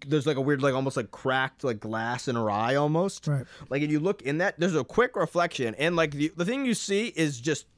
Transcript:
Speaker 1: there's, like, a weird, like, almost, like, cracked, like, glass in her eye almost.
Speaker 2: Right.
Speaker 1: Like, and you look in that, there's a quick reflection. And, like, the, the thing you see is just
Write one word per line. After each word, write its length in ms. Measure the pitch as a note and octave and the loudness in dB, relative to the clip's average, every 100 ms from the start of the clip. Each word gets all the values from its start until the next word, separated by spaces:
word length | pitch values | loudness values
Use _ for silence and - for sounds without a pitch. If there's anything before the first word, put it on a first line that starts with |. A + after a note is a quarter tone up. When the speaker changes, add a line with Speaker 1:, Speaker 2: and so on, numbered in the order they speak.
| C#3 | 0
Speaker 1:
there's, 180 | D3+ C#3 | 0 2
like, 100 | C3+ | 2
a 40 | |
weird, 220 | C3+ C#3 | 2 2
like, 120 | C#3 | 2
almost, 220 | C3 C3+ C3 | 2 0 -2
like, 140 | G#2+ | -4
cracked, 540 | - C3 C3 C3 - | -4 0 2 0 -2
like, 160 | C3 G#2+ | -4 -4
glass 480 | A2 A2 A2+ A#2+ C#3+ | -4 -4 -2 -4 -2
in 80 | A#2+ | 0
her 120 | G#2+ | 2
eye 280 | G2+ A#2 C#3 | 2 2 2
almost. 500 | D3 D#3+ G3 - D#3 | 2 2 0 -2 -2
Speaker 2:
Right. 180 | C#3 - - - | -2 -4 -14 -4
Speaker 1:
Like, 120 | C#3 | -2
and 80 | D3+ | 0
you 80 | D3+ | 2
look 240 | F3 - | 0 -2
in 160 | C3 D#3 | -2 0
that, 220 | F#3+ - | 0 0
there's 160 | F3+ D#3 | 0 0
a 80 | |
quick 320 | - - B3 - | 0 2 2 2
reflection. 580 | D3+ F3 E3+ - A#2 | 0 2 0 0 -4
And, 220 | A2 D#3+ E3+ | 0 0 2
like, 160 | D#3+ | 0
the, 200 | C#3+ D#3 D#3+ | 0 -2 -2
the 80 | |
thing 200 | F3 C4+ | -2 -2
you 100 | C4 | 0
see 340 | G#3 - G3+ A3+ | -2 0 0 0
is 320 | D#3+ D#3 B2 | 0 -2 0
just 260 | C#3+ C#3 - | -4 -4 -6